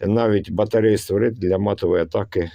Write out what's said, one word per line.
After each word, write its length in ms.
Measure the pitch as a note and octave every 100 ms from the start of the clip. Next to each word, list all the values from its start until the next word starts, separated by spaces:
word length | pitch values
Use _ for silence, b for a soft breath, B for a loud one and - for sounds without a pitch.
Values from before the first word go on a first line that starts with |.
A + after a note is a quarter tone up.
навіть 500 | F#2+ A2+ A2+ G#2 F#2+
батарею 460 | G2 G#2 A2+ A2 G2+
створити 380 | - G2 A#2+ A2
для 180 | F#2 F#2+
матової 460 | G#2 F#2 F2 F2
атаки 480 | E2 G#2+ F#2+ F#2+ E2+